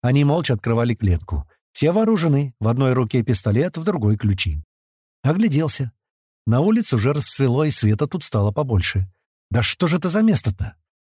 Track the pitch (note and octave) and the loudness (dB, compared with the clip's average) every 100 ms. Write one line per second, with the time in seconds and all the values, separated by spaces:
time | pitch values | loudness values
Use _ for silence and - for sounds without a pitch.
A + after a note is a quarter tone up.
0 | B2 C#3 C#3+ D#3+ E3 A#2 - A#2 A#2+ A2+ | 2 2 2 0 0 -2 0 0 0 0
1 | G2+ E2+ - D2+ - _ _ - D3 F#3+ | 0 0 -2 -8 -8 _ _ -2 0 2
2 | A3 G#3+ E3 C#3 C#3+ - G#2+ A#2+ C3+ B2+ | 2 2 2 0 -2 -2 -2 2 2 2
3 | A2+ B2+ A#2 A#2 A2+ G#2 F3 E3 D#3+ F3+ | 0 -2 0 -2 0 0 0 -2 -4 0
4 | G#2 G#2+ G#2+ F#2 - D2+ - _ _ _ | 0 0 0 -2 -2 -6 -10 _ _ _
5 | _ _ - F3 A3+ C#3+ D#3+ - B2+ _ | _ _ -2 0 2 2 0 -2 -6 _
6 | _ _ _ _ - A#2+ F3+ A3 A3 A#2 | _ _ _ _ 0 2 2 0 0 0
7 | A2+ C#3+ - - C3+ B2 D#3 A#2 G#2 G#2+ | 0 0 -4 0 0 2 0 0 0 0
8 | D3 F3+ - G#2+ G2+ G#2 C#3 G#2+ - F#2+ | -2 -4 -4 0 0 -2 0 0 0 -2
9 | F#2+ _ _ _ _ B2 - - F3 E3+ | -4 _ _ _ _ -2 0 0 0 0
10 | F3+ F#3+ A3 E3 - - - - _ _ | 0 2 2 2 0 -4 -8 -8 _ _